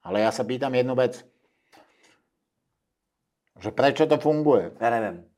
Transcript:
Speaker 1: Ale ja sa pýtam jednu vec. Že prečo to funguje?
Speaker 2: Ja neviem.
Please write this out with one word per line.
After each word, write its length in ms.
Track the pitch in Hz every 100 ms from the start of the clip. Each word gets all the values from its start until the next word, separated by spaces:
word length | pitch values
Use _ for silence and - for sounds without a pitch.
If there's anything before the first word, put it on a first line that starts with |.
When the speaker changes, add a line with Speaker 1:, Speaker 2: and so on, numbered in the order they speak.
| -
Speaker 1:
Ale 160 | 101
ja 80 | 110
sa 160 | 110 113
pýtam 240 | 127 135 127
jednu 180 | 127
vec. 320 | 127 127 - - _ _ _ _ _ _ _ _ _ _ _ _ _ _ _ _ _ _ _ _ _ _ -
Že 80 | 95
prečo 300 | - 135 143 156
to 80 | 147
funguje? 560 | 147 151 151 123 85 -
Speaker 2:
Ja 100 | 113
neviem. 320 | 117 107 87 -